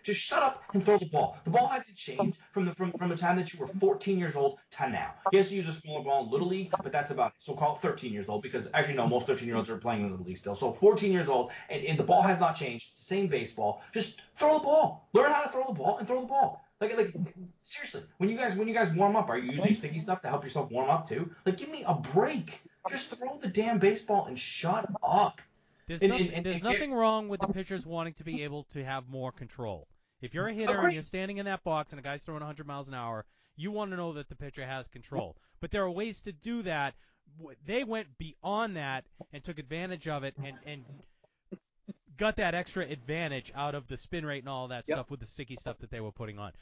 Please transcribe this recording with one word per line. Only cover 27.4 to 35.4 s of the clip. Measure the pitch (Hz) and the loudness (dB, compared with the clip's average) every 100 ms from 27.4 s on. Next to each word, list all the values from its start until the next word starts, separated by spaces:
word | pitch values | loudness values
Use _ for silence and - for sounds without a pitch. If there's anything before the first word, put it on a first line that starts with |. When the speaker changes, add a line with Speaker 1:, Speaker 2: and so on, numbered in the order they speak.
| - | -2
Speaker 2:
pitchers | 190 190 190 156 | -2 -4 -6 -6
wanting | 165 165 | -6 -6
to | 156 | -8
be | 160 156 | -8 -6
able | 147 147 139 | -6 -8 -10
to | 147 | -10
have | 135 135 127 | -6 -6 -6
more | 131 127 | -8 -8
control. | - 120 - 117 87 69 _ _ _ | -8 -14 -8 -6 -8 -10 _ _ _
If | 123 | -8
you're | 151 202 | -4 -4
a | |
hitter | 214 220 | -2 0
and | 202 | 2
Speaker 1:
Agreed. | 185 160 | 2 2
Speaker 2:
you're | |
standing | - 185 190 202 | -4 -6 -6 -6
in | 196 | -4
that | 190 | -4
box | - 156 151 | -2 -2 -4
and | 143 | -8
a | |
guy's | 139 143 | -8 -8
throwing | - 156 | -8 -10
a | 151 | -10
hundred | 147 147 | -12 -10
miles | 143 139 | -10 -10
an | 131 | -8
hour, | 117 113 104 _ _ - | -6 -8 -10 _ _ -10
you | 170 | -6
wanna | 208 208 180 | -4 -4 -4
know | 170 | -6
that | 147 143 | -8 -12
the | 131 | -12
pitcher | 143 139 131 | -14 -10 -8
has | 135 127 | -8 -10
control. | - 117 135 98 71 | -16 -8 -6 -6 -10